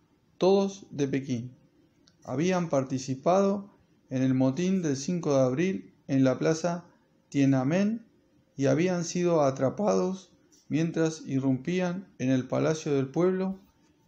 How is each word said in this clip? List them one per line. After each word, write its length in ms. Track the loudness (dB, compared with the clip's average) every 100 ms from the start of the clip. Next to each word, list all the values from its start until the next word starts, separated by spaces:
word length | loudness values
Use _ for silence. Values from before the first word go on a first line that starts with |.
| _ _ _ _
todos 480 | 2 4 2 -4 -12
de 160 | -4 -2
Pekín. 480 | -2 -2 -6 -6 -16 _ _ _ _ _ _
Habían 460 | -8 -2 0 0 0
participado 1040 | -2 0 -6 -6 -2 2 2 2 -2 -8 _ _ _ _
en 140 | -2
el 100 | 0
motín 480 | 2 2 2 0 0
del 160 | 0 -2
cinco 380 | -2 -2 0
de 80 | 2
abril 520 | 2 2 0 -2 -8 _ -2
en 180 | 2
la 140 | 2 2
plaza 480 | 0 0 -2 -4 -8 _ _ _ _
Tiananmen 760 | 2 4 4 2 2 0 -2 -10 _ _ _ _ -2
y 100 | 2
habían 380 | 2 2 -2
sido 380 | -4 -2 2 2
atrapados 880 | 2 0 -2 0 0 0 0 -6 -12 _ _ _ -4
mientras 540 | -2 -2 0 -2 -2 -4
irrumpían 840 | -2 0 -2 -2 -2 -2 -6 -10 -6
en 120 | -2
el 160 | 0 0
Palacio 480 | -2 0 -2 -2
del 140 | -2 0
Pueblo 520 | 0 0 0 -4 -8 -16 _ _ _